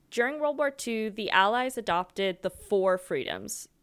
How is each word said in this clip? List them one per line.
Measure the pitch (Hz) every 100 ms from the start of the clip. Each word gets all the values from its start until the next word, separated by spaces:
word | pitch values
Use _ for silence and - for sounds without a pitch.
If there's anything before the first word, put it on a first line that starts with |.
| _
During | 233 240 302
World | 294 285
War | 285
Two, | 277 - 220 220
the | 202 208
Allies | 185 196 240 254 247
adopted | 208 170 180 - 196 180
the | 185
four | - - 202 185 185
freedoms. | - 147 - 90 98 - - _